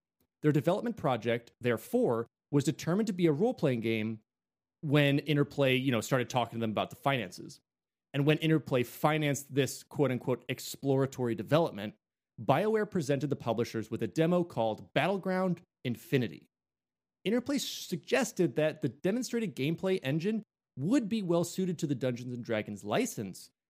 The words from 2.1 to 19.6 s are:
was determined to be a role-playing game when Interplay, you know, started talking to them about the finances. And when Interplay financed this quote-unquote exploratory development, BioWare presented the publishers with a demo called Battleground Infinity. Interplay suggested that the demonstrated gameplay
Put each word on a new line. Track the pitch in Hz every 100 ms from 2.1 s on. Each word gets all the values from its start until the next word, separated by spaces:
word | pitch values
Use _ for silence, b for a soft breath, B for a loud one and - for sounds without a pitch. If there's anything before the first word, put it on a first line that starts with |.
| 113 117 _ -
was | 143
determined | 143 147 - 185 226
to |
be | 180 170
a |
role-playing | 143 226 254 156 123
game | 110 113 107 113 _ _ _ _ _ _
when | 151 147 143 143
Interplay, | - 147 143 - 139 131
you | 131
know, | 120
started | - 135 120
talking | 131 113 113
to |
them | 113
about | 104 -
the | -
finances. | - 139 92 - 113 - _ _ _ _ _
And | 139 143
when | 151
Interplay | 160 160 - 131
financed | 123 - 156 156 151 139 -
this | 131 131 -
quote-unquote | - - 139 127 - 123 -
exploratory | 131 - - 139 135 135 135 123 110
development, | 107 151 165 196 104 - _ _ _ -
BioWare | 113 139 208 220 208
presented | 190 139 139 143
the | 113
publishers | - 110 117 113 101
with | 113
a | 113
demo | 151 160 180
called | 175 - 113 107 -
Battleground | - 156 196 190 185 185 175 _ _ 131
Infinity. | 113 - 139 113 - _ _ _ _ _ _ _ _
Interplay | 180 240 240 277
suggested | - - - 170 - 254 254 - 170 123
that | 156 143
the | 139
demonstrated | 110 180 226 247 233 220
gameplay | 127